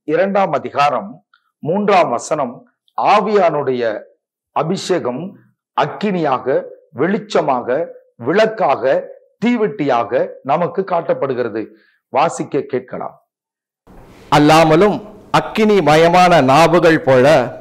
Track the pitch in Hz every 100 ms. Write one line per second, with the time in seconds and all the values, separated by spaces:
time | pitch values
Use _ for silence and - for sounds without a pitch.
0 | - 160 196 196 190 139 123 123 143 123
1 | 98 143 _ _ _ _ 139 190 208 190
2 | 127 117 - 156 127 - _ _ _ -
3 | 131 202 208 208 170 147 135 127 117 104
4 | - _ _ _ _ - 151 190 - 175
5 | 120 123 170 - _ _ _ - 147 -
6 | 214 185 151 127 123 156 - - _ 113
7 | 160 208 - 196 156 127 110 135 175 -
8 | _ - 117 185 220 214 165 131 127 170
9 | - - _ _ 233 240 208 - 143 120
10 | 117 123 185 - 131 156 175 - 190 175
11 | 165 170 143 123 117 107 101 _ _ _
12 | _ 123 160 - 160 147 131 127 - 90
13 | - - _ _ _ _ _ _ _ -
14 | - - - 151 147 156 160 156 208 220
15 | - - - 156 160 - 214 202 147 156
16 | 165 180 180 165 131 143 160 170 165 160
17 | - 131 135 156 117 -